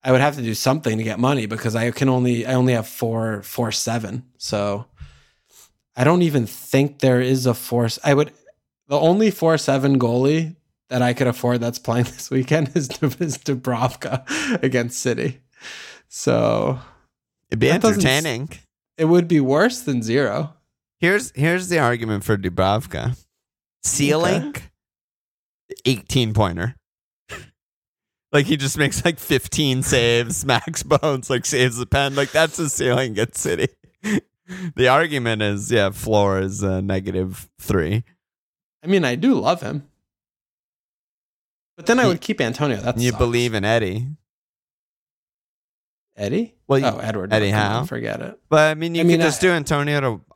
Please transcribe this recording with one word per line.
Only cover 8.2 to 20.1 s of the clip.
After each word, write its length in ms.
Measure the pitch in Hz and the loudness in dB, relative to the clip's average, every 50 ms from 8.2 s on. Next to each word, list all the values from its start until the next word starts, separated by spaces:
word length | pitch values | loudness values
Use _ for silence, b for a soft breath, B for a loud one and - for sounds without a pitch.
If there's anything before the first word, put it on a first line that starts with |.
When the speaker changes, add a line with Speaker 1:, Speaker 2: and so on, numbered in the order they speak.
| 147 - - _ _ - _ _ _ _ _ _ _ _ | 2 0 -4 _ _ -20 _ _ _ _ _ _ _ _
Speaker 1:
the 120 | 143 147 | -2 2
only 300 | 135 160 180 202 220 214 | 4 4 4 4 4 2
four 280 | 185 - - 165 160 151 | 2 2 2 2 2 2
seven 400 | - - 135 135 135 139 139 131 | 2 0 0 2 2 4 4 4
goalie 560 | 123 113 117 123 131 139 151 160 165 156 170 _ _ _ _ _ _ _ | 2 2 2 2 2 2 2 2 0 -4 -6 _ _ _ _ _ _ _
that 140 | 127 123 123 | 0 2 2
I 100 | 123 120 | 2 2
could 140 | - 135 123 | 2 0 0
afford 340 | 117 - - 120 123 123 | 0 0 0 0 0 0
that's 160 | 117 120 120 - | -2 -4 -6 -6
playing 260 | - - 117 123 120 | -4 -2 0 0 0
<laughs> 0 | |
this 260 | - - - - - | 0 -2 -14 -10 -4
weekend 400 | 135 135 127 131 151 160 156 127 - | -2 -2 0 2 0 0 0 0 -2
is 120 | 180 143 127 | -4 -4 -4
Du-, 180 | - - - 139 131 - 180 | -6 -2 -2 -2 -2 -2 -6
is 140 | 160 131 - | -6 -6 -6
Dubravka 1300 | - - 139 127 127 127 123 113 120 127 - - - - 123 131 - - 285 311 311 277 247 - - | -4 -6 -6 -4 -2 -4 -2 0 0 -2 -2 -4 -8 -6 -6 -6 -6 -6 -8 -6 -4 -2 -2 0 -2
against 360 | 135 123 127 120 117 - - | 0 0 0 -2 -2 -6 -4
City. 420 | - 127 117 117 123 - 127 - _ _ B B B B B B B B B B B B | -2 -2 -2 -2 -2 -4 -6 -8 _ _ B B B B B B B B B B B B
So 720 | - - - 143 120 113 113 113 113 110 107 - 135 123 B B B B B B _ _ _ _ _ _ _ _ | -16 -6 -2 0 2 2 2 2 0 0 0 -2 -2 -4 B B B B B B _ _ _ _ _ _ _ _
Speaker 2:
It'd 80 | - 110 | -2 0
be 80 | 110 127 | 2 2
Speaker 1:
that 140 | 156 214 | 2 4
doesn't 220 | - 226 208 202 180 | 4 2 2 4 2
s- 80 | 131 131 147 160 | 2 2 2 0
Speaker 2:
entertaining. 240 | 160 123 113 135 156 - - _ _ _ _ _ _ _ - | -2 -4 -4 -8 -10 -12 -18 _ _ _ _ _ _ _ -2
Speaker 1:
It 80 | 160 | 2
would 220 | 156 170 180 175 165 | 4 4 4 4 4
be 120 | 175 151 | 2 2
worse 420 | 139 127 135 151 196 247 247 - | 4 4 2 4 4 2 0 -2
than 200 | - - 139 123 | -4 -4 -2 -2
zero. 540 | 110 110 | -2 0